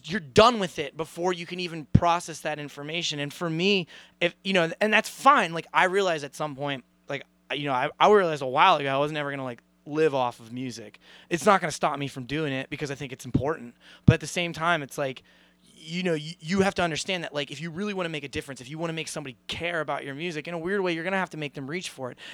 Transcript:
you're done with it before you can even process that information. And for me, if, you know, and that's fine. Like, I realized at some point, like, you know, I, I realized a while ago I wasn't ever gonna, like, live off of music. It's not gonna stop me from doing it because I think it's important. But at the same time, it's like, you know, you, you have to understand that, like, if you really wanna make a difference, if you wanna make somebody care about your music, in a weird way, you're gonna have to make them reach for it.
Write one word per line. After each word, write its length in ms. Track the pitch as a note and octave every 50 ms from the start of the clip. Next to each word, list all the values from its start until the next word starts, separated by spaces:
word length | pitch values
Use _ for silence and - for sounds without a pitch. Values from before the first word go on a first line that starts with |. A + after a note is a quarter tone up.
| -
you're 160 | D3+ E3+ G#3+
done 380 | D#3+ C3+ A#2+ - G#3+ A#3+ B3 A3
with 200 | F#3+ F3 - -
it 180 | D3+ C3+ -
before 380 | D3+ D#3+ - - E3+ E3+ F#3 F#3
you 100 | E3+ E3+
can 160 | - F3+ F3+
even 240 | F3+ E3+ E3 E3 C#3+ - -
process 480 | - F3+ E3+ E3 F3 - - D#3+ -
that 180 | - D#3 D3+ D3
information. 600 | D3 C#3 - D3 C#3+ D3 D#3+ F3 E3 D#3 D#3 C#3+
And 120 | C#3+ C#3+ C#3+
for 180 | - F3+ E3+
me, 360 | D#3+ D#3+ F3 G3 G#3 F#3+ E3+ - - - - - _ _
if, 160 | F3 F3 - _ -
you 120 | F#3+ F#3+
know, 160 | F#3 E3 E3 E3 -
and 100 | G3+ G#3+
that's 200 | G#3+ G#3+ G#3+ -
fine. 420 | - - - B3+ D4 C4+ G3+ E3 E3
Like, 140 | E3 - - -
I 100 | D3+ F3
realized 400 | F#3 F3+ G3+ G3+ F#3 E3 D#3 C#3
at 100 | C#3 -
some 220 | - D#3 D3+ C#3+
point, 260 | B2+ C#3+ C#3+ C#3 B2+ - _ _ _ _ -
like, 140 | C#3+ C3+ - - _ _ _ - C3
you 120 | C#3 C#3+
know, 80 | C#3+ C3+
I, 160 | B2 C3 D3+ - -
I 100 | D#3+ F#3
realized 300 | G#3+ G#3 F#3+ E3 D#3 C#3+
a 60 | C#3
while 300 | C3 B2+ D3 E3+ F#3+ F3
ago 120 | D3 C#3+ C#3 C3+
I 40 |
wasn't 220 | C#3 C#3+ D3+ D#3 D3+
ever 120 | D3 C#3+
gonna, 140 | C#3 C#3 C3
like, 160 | B2+ A#2+ - _ _ _ _ _
live 300 | D#3+ C#3+ D3+ D#3+ D#3 C3+
off 260 | C3+ B2+ A#2+ A#2 -
of 100 | A#2 A2 A#2
music. 460 | B2+ C3 B2+ A2+ A2+ G#2+ G#2+ - _ _ - - - - _
It's 160 | E3+ E3 C3
not 160 | G#3 G3 F#3
gonna 120 | F3 D#3+ C#3+
stop 260 | - - D#3+ D3 C#3
me 100 | C#3+ C3+
from 160 | - C3+ B2+
doing 300 | A#2 C#3 D3+ D#3+ C#3+ C3+
it 160 | C3 C3+ -
because 200 | D3+ C#3 D#3 C3
I 40 | C#3
think 180 | B2+ D3 B2+ C3
it's 140 | - -
important. 480 | B2+ - - B2+ C#3+ D#3+ C#3+ A#2+ A#2+ - _ _ - - - _
But 80 | - D#3+
at 60 | D#3
the 60 | D#3+
same 280 | C#3+ - F3+ F3 E3+ D#3+
time, 280 | C#3 D#3+ E3+ F3 D#3+ C#3+
it's 140 | B2 -
like, 260 | - C#3+ C3+ C3 - - _ _ _ _ _ _ _ _
you 400 | _ _ - D#3 D#3+ E3 F3+ F#3
know, 100 | F3+ E3
you, 180 | D3+ D3+ D#3 E3+ -
you 200 | - D#3 F#3+ G3 F#3+
have 120 | G3 F#3+
to 60 | - F3+
understand 420 | E3+ D#3 C#3 - - F#3 F3+ D#3+
that, 100 | - -
like, 160 | D3 C#3+ C#3
if 100 | D3 C3
you 80 | D#3+ E3+
really 220 | D3+ E3+ G#3 G#3 G3+
wanna 160 | F#3+ F3+ E3
make 160 | D#3+ D3+ C#3
a 40 | C3+
difference, 340 | B2 D3+ D3 - C3+ - B2
if 80 | A#2+
you 80 | D3+ D#3
wanna 160 | E3+ E3 D#3+
make 140 | D#3+ D#3 -
somebody 280 | - E3 D3 C3+ A#2+ - _
care 340 | - - - D#3+ E3+ F3 E3 D3+
about 220 | C#3+ C#3+ C#3+ C3+
your 80 | C#3 C3+
music, 340 | C#3 E3 F3+ E3 D3+ D3 E3+
in 60 | F3
a 40 | E3+
weird 220 | D#3+ F3+ G3+ G#3
way, 140 | F#3+ F3+ E3+
you're 100 | D#3+ D#3+
gonna 140 | F3+ F#3+ F#3+
have 120 | F#3 E3
to 60 | -
make 160 | D#3 D3+ C#3+ -
them 140 | D3+ C3+ C3
reach 220 | D#3 F#3 F3+ -
for 200 | - - C3 B2
it. 60 | - - - -